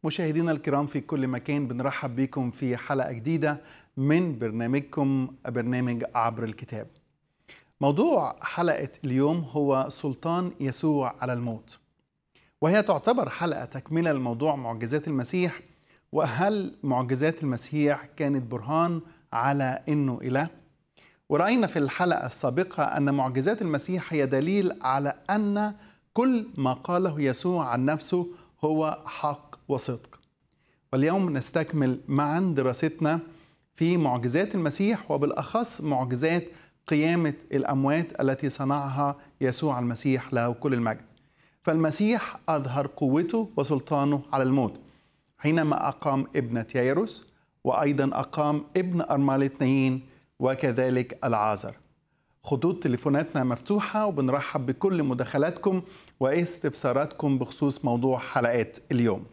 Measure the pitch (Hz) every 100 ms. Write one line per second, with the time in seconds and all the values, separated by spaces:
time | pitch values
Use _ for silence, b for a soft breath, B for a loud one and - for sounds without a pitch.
0 | 160 151 165 156 170 151 - 143 143 147
1 | - 151 131 127 - 143 135 123 131 -
2 | 135 120 131 - 123 - 135 120 - 139
3 | 135 120 117 160 147 147 B B B -
4 | 139 160 180 123 113 113 117 135 143 -
5 | 139 135 131 - - 120 117 123 127 117
6 | 117 123 113 113 113 107 - 110 - _
7 | _ _ _ _ B B B B 143 147
8 | 311 254 139 - - - 175 151 135 -
9 | 143 127 143 170 143 143 143 135 135 -
10 | 147 127 165 170 180 - 135 123 156 147
11 | 127 - 123 123 120 110 - - _ _
12 | _ _ _ b b b 156 208 214 160
13 | - 240 147 - 170 147 123 135 - 160
14 | 170 143 123 117 151 143 120 113 117 147
15 | 151 139 120 180 175 - - b b b
16 | b - 156 117 190 208 185 - 143 127
17 | 127 131 151 160 147 120 - 151 147 143
18 | - - 147 139 120 120 107 160 170 165
19 | 160 B B 113 131 143 131 131 - 147
20 | 139 123 127 127 165 - _ _ _ -
21 | b b _ 147 185 247 190 151 139 -
22 | 180 165 127 - 135 127 185 - 147 147
23 | 143 139 131 127 135 220 180 147 - 180
24 | - 160 135 135 156 202 185 - 127 135
25 | 139 - - 208 208 202 208 208 B B
26 | B - 254 240 214 - 131 127 - 175
27 | 185 151 139 127 180 180 135 120 135 156
28 | - 180 175 B B B 151 156 156 151
29 | - - 147 143 - - - 135 - 120
30 | - - _ _ _ _ _ _ _ 131
31 | 147 190 185 139 123 165 160 156 131 127
32 | - 139 147 160 185 139 127 123 160 160
33 | 151 165 165 B B B B - 165 175
34 | 190 123 120 139 208 196 156 143 196 214
35 | - 147 143 - - 220 233 - 151 135
36 | 127 123 151 175 170 B B B - 151
37 | 156 175 160 143 - 143 - 135 139 151
38 | 170 - 135 131 147 - 139 143 139 135
39 | 143 143 B B 127 123 156 127 120 117
40 | 143 131 - 127 120 117 147 127 117 107
41 | - _ b b b b - 160 160 147
42 | 208 233 - - - 156 131 131 139 -
43 | 139 143 175 226 214 - 143 143 - 147
44 | 143 143 139 135 131 135 113 - - b
45 | b b b _ 147 165 151 - - -
46 | 151 139 135 151 120 117 113 127 123 147
47 | 220 - - b b b - 127 143 143
48 | 139 - 131 - 147 151 147 185 185 175
49 | - 139 139 135 139 135 131 135 131 131
50 | 127 B B _ 127 131 143 120 127 127
51 | 123 - 131 113 107 104 104 - _ _
52 | _ _ _ _ - 135 165 180 143 123
53 | 151 143 156 147 127 120 - 208 196 214
54 | 214 151 131 139 - 151 127 131 196 180
55 | 143 123 - 139 156 175 202 185 175 B
56 | B _ 131 156 170 - 147 135 135 127
57 | 151 - 147 135 123 - 143 131 139 120
58 | 131 127 - 139 120 120 110 - - 127
59 | 117 95 -